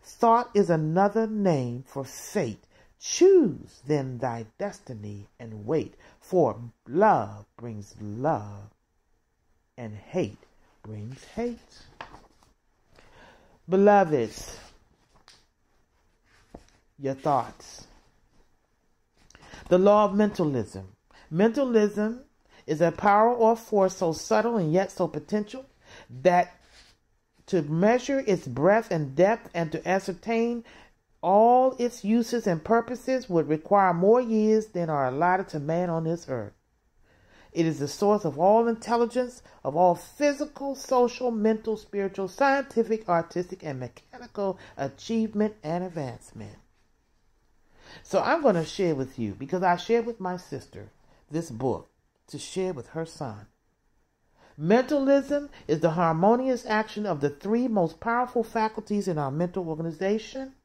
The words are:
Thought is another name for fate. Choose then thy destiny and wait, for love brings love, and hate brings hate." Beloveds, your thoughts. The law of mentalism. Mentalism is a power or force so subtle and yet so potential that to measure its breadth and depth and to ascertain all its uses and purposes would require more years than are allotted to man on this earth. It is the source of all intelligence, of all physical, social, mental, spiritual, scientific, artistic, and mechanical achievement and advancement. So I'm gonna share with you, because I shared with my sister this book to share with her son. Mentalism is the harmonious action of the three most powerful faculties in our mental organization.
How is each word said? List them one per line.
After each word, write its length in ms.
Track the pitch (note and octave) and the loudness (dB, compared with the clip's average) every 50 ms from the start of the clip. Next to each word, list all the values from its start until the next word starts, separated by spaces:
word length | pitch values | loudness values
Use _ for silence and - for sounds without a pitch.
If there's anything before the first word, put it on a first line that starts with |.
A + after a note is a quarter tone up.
Thought 480 | _ - - _ A#3 A3+ A3+ A#3+ A#3+ - - | _ -20 -4 _ 4 4 4 4 2 0 0
is 160 | G3+ G3 E3 | 0 2 2
another 560 | E3+ D#3 D#3 D#3 D#3+ F#3 G3 G3+ G3+ A3+ A3+ | 2 0 0 0 2 2 2 2 2 0 -2
name 580 | A3 A3 G#3 G3+ F#3 D#3+ C3+ B2 A#2+ A#2+ B2 C3+ | -2 -2 0 2 2 2 2 0 -4 -6 -10 -12
for 180 | _ - C#3 C3+ | _ -12 -12 -10
fate. 600 | - - - - - - G#3+ D#3 A2+ G2 - _ _ _ _ _ _ _ _ | -10 -14 -16 -16 -6 -4 -4 -4 -4 -6 -10 _ _ _ _ _ _ _ _
Choose 840 | - - - - E4+ F#4+ G4 F4+ C#4+ F#3+ C3 - - - - _ - | -10 -8 2 6 6 8 8 8 6 4 -2 -6 -14 -20 -20 _ -4
then 320 | C3+ D3+ C#3+ C3+ C3 B2+ A#2 | -2 -2 -2 -2 -6 -8 -6
thy 280 | C3 B2+ A#2 A#2 A2+ A2 _ _ | -6 -6 -6 -8 -12 -16 _ _
destiny 680 | - - - - _ - A#2+ G#2+ G#2 G#2 G#2 G2+ G#2 _ _ _ | -10 -10 -10 -14 _ -16 -14 -14 -12 -14 -14 -14 -18 _ _ _
and 280 | A#2+ A2+ A2 G#2+ G#2 | -18 -16 -14 -12 -4
wait, 280 | A2 D#3+ D3+ - - - _ - - _ _ | -2 -2 -2 -2 -4 -12 _ -20 -20 _ _
for 400 | _ - F#3 F3+ D#3 A#2 G2+ A2+ A#2+ A#2 _ _ _ A2+ | _ -2 2 2 2 2 0 -4 -12 -16 _ _ _ -6
love 560 | B2+ E3+ G#3+ A3 F#3 C3+ G#2 F#2+ G#2 G2+ G#2 _ _ | 0 2 4 4 4 2 0 -6 -10 -18 -20 _ _
brings 380 | - A#2+ A#2+ A2 G#2 G2 - - - | -14 -14 -12 -12 -12 -14 -18 -18 -14
love, 720 | G#2+ G#2 G#2 A#2 C3 D#3 D#3 A2+ G#2 G#2 G2+ G2+ G2+ G#2+ _ _ _ _ _ _ _ _ _ _ _ _ _ _ _ _ _ _ _ _ _ | -12 -12 -10 -4 -2 -2 -2 -2 -6 -10 -16 -18 -18 -20 _ _ _ _ _ _ _ _ _ _ _ _ _ _ _ _ _ _ _ _ _
and 180 | - A#2+ A2 G#2 | -14 -14 -12 -14
hate 480 | G2+ - - - F#3 D#3 G2+ - _ _ _ _ _ _ _ _ _ | -16 -16 -6 -4 -4 -4 -4 -6 _ _ _ _ _ _ _ _ _
brings 400 | - A2+ G#2+ G#2 G#2 A#2 C3 - - | -16 -14 -12 -12 -12 -12 -14 -16 -20
hate." 580 | - - - A#3 A#3+ A#3 A3+ _ _ - - - - _ _ - - - - _ _ _ _ _ _ _ _ _ _ _ _ _ _ _ _ _ _ _ - - - _ _ _ _ _ _ _ - | -14 -8 -6 -6 -6 -8 -10 _ _ -20 -20 -20 -20 _ _ -20 -20 -20 -20 _ _ _ _ _ _ _ _ _ _ _ _ _ _ _ _ _ _ _ -20 -20 -20 _ _ _ _ _ _ _ 0
Beloveds, 920 | F#3 F#3+ G3 G#3 G#3 G3+ G3 D#3+ D3+ C3 A2+ G#2 - - - - - - - - _ _ _ _ _ _ _ _ _ _ _ - - _ _ _ _ _ _ _ _ _ _ _ _ _ _ _ _ _ _ _ _ _ _ _ - - _ _ _ _ _ _ _ _ | 2 6 6 6 6 6 4 4 0 -2 -2 -4 -6 -14 -18 -18 -18 -20 -20 -20 _ _ _ _ _ _ _ _ _ _ _ -20 -20 _ _ _ _ _ _ _ _ _ _ _ _ _ _ _ _ _ _ _ _ _ _ _ -20 -20 _ _ _ _ _ _ _ _
your 160 | C#3 C3+ C3+ | -6 -6 -6
thoughts. 720 | C3+ - D#3 C#3+ B2+ A2+ - - - - - - - - _ _ _ _ _ _ _ _ _ _ _ _ _ _ _ _ _ _ _ _ _ _ _ _ _ _ _ _ _ - - - - - - - - | -2 -2 0 0 0 -2 -4 -14 -20 -20 -20 -20 -20 -20 _ _ _ _ _ _ _ _ _ _ _ _ _ _ _ _ _ _ _ _ _ _ _ _ _ _ _ _ _ -20 -20 -20 -20 -20 -20 0 2
The 100 | F3 F#3 | 4 6
law 280 | F#3+ G3+ G#3 G#3 G#3+ | 8 8 8 6 4
of 80 | G3 F#3+ | 4 2
mentalism. 840 | G3+ G#3+ G#3 G#3 - F3 D3+ C3+ A#2+ G#2 - - F#2+ G2 F#2+ _ _ _ _ _ - - _ | 2 0 0 2 0 -2 0 0 -2 -4 -6 -10 -14 -14 -16 _ _ _ _ _ -20 -16 _
Mentalism 960 | D#3 E3 G#3 A#3 A3 D4 C#4 B3+ A#3 A3 G#3 G#3 G#3 G3+ G#3 A3 A#3 B3 C4+ _ _ _ _ _ _ - _ | 0 2 2 2 2 0 -2 2 4 2 2 2 0 -4 -4 -4 -6 -8 -16 _ _ _ _ _ _ -18 _
is 140 | - D#3 D3+ | -6 0 0
a 100 | E3+ E3 | 0 0
power 420 | E3 - - G#3 G3+ G#3 A3 A#3 | 0 0 2 4 6 6 6 4
or 220 | B3 A#3+ A3+ A3 A#3 | 4 4 4 4 4
force 420 | A3+ - - G#3+ G3+ F#3+ F#3 F#3 | 2 -2 -2 2 2 2 2 0
so 160 | - F#3 E3 | -2 -2 -2
subtle 440 | D#3+ D#3 - - A3 G#3+ G#3+ A#3+ A#3 | -2 -4 -2 0 0 2 2 0 0
and 160 | G#3+ E3+ D3+ | 0 0 2
yet 180 | D#3+ F#3 G3 G3 | 2 0 0 -2
so 160 | - - F3+ | -2 -4 -4
potential 600 | E3 - - - - G#3 G#3+ G#3 - - C4 C4+ _ _ _ _ - - - - _ | -4 -4 -10 -8 -4 -4 -4 -4 -6 -12 -16 -18 _ _ _ _ -20 -20 -20 -20 _
that 480 | A#2 C3 C3 F3+ F3 F3+ F3 - - _ _ _ _ - _ _ _ _ _ _ _ _ _ _ _ _ _ | -18 2 2 4 4 4 2 0 -6 _ _ _ _ -20 _ _ _ _ _ _ _ _ _ _ _ _ _
to 160 | - - F3 | -2 -2 -2
measure 600 | D3+ C#3+ D#3 E3 F#3+ G#3+ A#3+ B3+ B3+ - C#4 C4+ - - | 0 0 0 2 4 4 2 2 0 -2 -2 -2 0 0
its 180 | F#3 - - | -2 -2 -2
breadth 460 | C3+ A#2+ - D3 F#3 G#3 A3+ A3 - | -8 -4 2 4 4 4 4 2 -2
and 240 | F#3 D#3+ D3+ C3+ C3+ | -4 -4 -4 -4 2
depth 340 | - F3+ G3+ A#3 A3+ - - - | 4 4 4 4 0 -6 -8 -6
and 180 | F3 E3+ D#3 | -6 -4 -4
to 160 | E3 D#3 - F3 | -6 -6 -2 -2
ascertain 720 | F#3 F#3+ F#3+ - F3+ F3+ - G#3+ A#3 A3+ A#3 A#3 A#3+ A#3 A3+ - - - - _ _ _ _ _ _ _ | -2 -2 -2 -6 -10 -8 -6 -4 -2 0 0 -2 -4 -6 -10 -14 -20 -20 -20 _ _ _ _ _ _ _
all 540 | - F3 F#3+ G#3 A3 A#3+ B3 B3+ B3+ C4 C4 - | 0 2 4 6 6 6 6 6 4 2 0 0
its 240 | A#3+ A#3+ A#3 - - | -4 -4 -4 -6 -2
uses 420 | G3+ A3 A#3+ A3+ A3+ A#3+ A#3 A3 | 0 2 2 2 0 -4 -2 0
and 160 | G3+ E3+ D#3 | 0 -2 -2
purposes 640 | - - A3+ A#3 A3+ - B3 A3 - - C4 B3+ - - | 0 0 0 0 0 -2 -10 -8 -4 -2 -2 -2 -2 0
would 200 | F3 E3 D3+ C#3 | 0 0 2 2
require 440 | D#3 D#3 - - G3+ G3+ G3 F#3 | -2 -4 0 2 4 4 4 4
more 280 | F3 E3+ F#3 G3+ A3+ B3 | 2 4 4 4 4 4
years 460 | B3+ A3+ A3 G#3+ G#3+ G#3+ A3 A3 G#3+ G#3+ | 4 2 0 2 4 4 2 2 0 -2
than 200 | - F3+ E3+ D#3+ | -6 -4 -2 -2
are 180 | D3+ C#3+ C3+ | 0 0 0
allotted 420 | B2+ B2+ C#3+ E3+ F3+ F3+ F#3+ F#3+ - | 0 0 0 2 2 2 0 -2 -6
to 100 | - D3+ | -8 -6
man 320 | C#3 D3 E3 F3 F3+ F3 | -4 -2 -2 -2 -2 -2
on 140 | E3 E3 E3 | -4 -4 -2
this 220 | D#3+ E3+ E3 - - | -4 -4 -4 -6 -8
earth. 240 | C3 A#2+ G#2 G2+ _ _ _ _ _ _ _ _ _ _ _ _ _ _ _ _ _ - - _ | -8 -8 -8 -12 _ _ _ _ _ _ _ _ _ _ _ _ _ _ _ _ _ -20 -20 _
It 140 | - E3+ E3 | -4 -2 0
is 140 | E3 D3+ C3+ | 0 0 -2
the 80 | C#3+ C#3 | -6 -6
source 360 | - - G#3 G3+ G#3+ G3+ G3+ | -4 0 2 2 2 2 0
of 140 | D#3+ C3 C#3+ | -4 -2 2
all 300 | F3 G3 G#3+ A3+ A#3 A#3 | 2 4 4 4 2 0
intelligence, 760 | A3+ A3+ - G#3+ A#3+ A#3 A#3+ A3+ A#3 B3+ B3 A#3+ - - - - - _ - | -2 -4 -4 -2 0 0 0 0 -2 -4 -6 -6 -10 -20 -20 -20 -20 _ -8
of 100 | C3+ C#3+ | -4 0
all 220 | E3 F3+ F3+ F3 | 4 4 4 2
physical, 800 | - - - - - D4 D4 C#4+ C#4+ D4 D4+ - - C4+ C#4 C4+ | 0 -6 -20 -4 0 0 0 0 0 -6 -10 -8 -10 -8 -8 -8
social, 560 | C4+ - - C4+ B3 B3 A#3 A#3 - B3+ B3 | -10 -4 0 2 2 2 2 0 -4 -4 -4
mental, 440 | A#3 G#3+ G#3 A3 A3 A3 - A3 G#3+ | -2 0 2 2 0 0 -2 -6 -6
spiritual, 520 | G#3+ - - - G3+ G3 F#3+ F#3+ - G3 F3+ | -6 -8 -8 -6 -4 -4 -4 -4 -6 -8 -8
scientific, 800 | - - C#4 C4+ C4+ C#4 C4+ C4+ - A3+ A3 F#3 A3+ A3 A3 - | -2 0 2 2 2 0 -2 -2 -2 -2 0 0 -2 -4 0 0
artistic, 560 | F3 E3 E3 - - F3 F3+ F3 F#3 - - | 0 0 0 -2 -6 -8 -6 -6 -12 -12 -10
and 160 | D#3 C3+ B2+ | -10 -10 -10
mechanical 760 | B2+ B2 _ - _ _ - B3 B3 A#3 _ G#3+ G3 G3 F#3 - - - - | -10 -14 _ -20 _ _ -20 -20 -20 -14 _ -6 -4 -4 -6 -8 -14 -20 -10
achievement 800 | - C#3 - - - - - A3+ A3+ A3 G#3 A3 G#3 G#3+ G#3+ G#3+ _ - | -8 -8 -8 -8 -12 -8 -4 -2 -2 -2 -2 -2 -2 -2 -2 -4 _ -8
and 180 | D3+ E3 F3+ | -6 -6 -6
advancement. 760 | F#3 F#3 E3 E3 C#3 B2+ A2+ - - - - A2+ G#2 G2+ - - _ _ _ _ _ _ _ _ _ _ _ _ _ _ _ _ _ _ _ _ _ _ _ _ - - - - - | -6 -6 -8 -8 -8 -8 -10 -14 -20 -20 -18 -16 -16 -16 -18 -20 _ _ _ _ _ _ _ _ _ _ _ _ _ _ _ _ _ _ _ _ _ _ _ _ -20 -20 -20 -20 -10
So 180 | - - F#3+ | -2 -2 0
I'm 200 | - - D4 E4+ | 2 2 0 4
gonna 220 | D4+ B3 F#3+ E3+ D#3 | 4 2 2 2 -2
share 300 | D3+ - - F#3+ E3+ D#3 | -4 -4 -2 0 0 0
with 240 | C3 C3 B2 - - | -2 -4 -8 -6 -8
you, 160 | A2+ G#2 F#2+ | -6 -6 -6
because 300 | G2 C3+ - F#3 F3+ F#3+ | -10 -8 -6 -4 0 2
I 100 | F3+ F3 | 0 0
shared 320 | E3+ - - A3+ A#3 A3+ | 0 0 0 0 0 0
with 140 | A#3+ A3+ _ | -4 -8 _
my 160 | F#3+ F3+ F3+ | -8 -8 -8
sister 560 | F3 - - C#3+ B2+ - - - F#2+ G#2 G#2 _ _ _ _ _ _ _ _ | -8 -10 -12 -14 -14 -14 -16 -18 -18 -18 -18 _ _ _ _ _ _ _ _
this 220 | D3 E3 E3 - | -8 -8 -8 -8
book 400 | A#2+ A2 B2+ C3 G2+ - - _ _ _ _ _ _ _ _ _ | -10 -4 -4 -4 -4 -4 -8 _ _ _ _ _ _ _ _ _
to 100 | - C3 | -14 -14
share 340 | - - - F#3 F#3 F#3 | -14 -10 -6 -4 -4 -4
with 180 | F3+ C3 A2+ - | -6 -8 -14 -12
her 140 | - D#3+ E3 | -10 -10 -10
son. 440 | E3 - - D3+ A#2+ G#2 G#2 G#2 _ _ _ _ _ _ _ _ _ _ _ _ _ _ _ _ _ _ _ _ _ _ | -10 -10 -12 -10 -10 -10 -14 -18 _ _ _ _ _ _ _ _ _ _ _ _ _ _ _ _ _ _ _ _ _ _
Mentalism 920 | - D3+ E3+ G#3 B3 B3+ B3+ D#4 C#4 C4+ C4+ C#4 C#4 C#4 C#4 C#4+ C#4+ D4 C#4+ - - - | -6 0 2 2 2 2 0 0 0 4 4 4 4 2 0 -4 -4 -4 -8 -18 -16 -4
is 140 | - D3+ D#3 | -4 -2 0
the 120 | D#3+ E3 | 0 0
harmonious 760 | D#3 F3 F3 E3 D#3+ D#3+ F3+ G#3 A#3+ B3+ C4 C4 B3+ A#3+ - | 0 2 0 0 2 4 4 4 4 4 2 -2 -2 -4 -2
action 400 | - G#3+ G#3+ A3 - - G#3 G#3 | -2 -2 -2 -2 -4 -8 -6 -4
of 140 | G3+ E3+ C#3+ | -4 -4 -2
the 100 | C#3+ C#3+ | -2 -4
three 360 | C#3+ - - G3 A3 A#3+ B3 | -4 -6 -4 -2 -2 0 0
most 320 | B3+ A3 G3+ E3+ D#3+ - _ | 0 0 0 0 -2 -4 _
powerful 460 | - A3+ A#3 A#3+ B3+ A#3+ - A#3+ A3+ | -6 -2 -2 -2 -2 -2 -2 -4 -4
faculties 640 | A3+ - A3+ A3 A3 A3 G#3+ G#3 - G#3 G#3 G3 F#3+ | -2 -2 -2 -2 -2 -4 -8 -6 -4 -4 -2 -2 -2
in 80 | E3 | -2
our 140 | D3+ C#3+ C3+ | -2 -2 -4
mental 380 | C3+ D#3 F3 F3 F3 G3 F3 E3 | -2 -4 -4 -4 -4 -6 -6 -6
organization. 840 | D#3+ D#3 E3 E3+ D#3 D#3 F#3+ G3 G#3+ A3 - - - C4 C4+ C4 _ _ | -6 -6 -6 -8 -6 -4 -2 -2 -2 -2 -4 -10 -12 -12 -12 -12 _ _